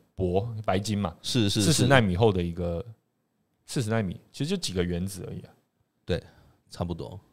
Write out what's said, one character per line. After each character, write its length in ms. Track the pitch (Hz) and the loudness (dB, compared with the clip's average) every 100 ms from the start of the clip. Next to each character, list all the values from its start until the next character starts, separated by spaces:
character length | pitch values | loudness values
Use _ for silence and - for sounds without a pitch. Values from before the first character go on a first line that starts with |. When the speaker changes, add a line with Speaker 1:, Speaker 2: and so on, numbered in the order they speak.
| _ - | _ -4
Speaker 1:
铂， 320 | 92 92 117 110 110 | 0 0 -2 -6 -2
白 140 | 95 | -2
金 180 | 101 101 | 0 -2
嘛， 180 | 95 - | -2 -6
Speaker 2:
是， 260 | - 131 104 | -2 2 2
是， 120 | 110 | 4
Speaker 1:
四 120 | 104 | 4
十 100 | 139 | 4
Speaker 2:
是。 40 | 123 | 6
Speaker 1:
奈 140 | 135 | 6
米 140 | 107 87 | 6 4
厚 160 | 117 | 4
的 100 | 92 | 4
一 100 | 87 | -2
个， 300 | 85 87 85 98 113 _ _ _ _ _ _ - | -2 -4 -4 -8 -16 _ _ _ _ _ _ -8
四 160 | - | -4
十 60 | 110 | -2
奈 100 | 113 | 0
米， 180 | 98 80 _ | -2 -6 _
其 120 | - | -6
实 60 | 143 | -4
就 80 | 196 | -2
几 160 | - | -4
个 100 | 92 | -2
原 220 | 87 87 95 | 0 -2 -4
子 180 | 95 95 | -6 -12
而 40 | |
已 60 | 98 | -12
啊。 80 | - _ _ _ _ _ - | -16 _ _ _ _ _ -4
Speaker 2:
对， 180 | 87 - - - _ _ | -4 -4 -20 -20 _ _
差 120 | - | -8
不 80 | 85 | -6
多。 280 | 85 71 90 - | -6 -10 -14 -18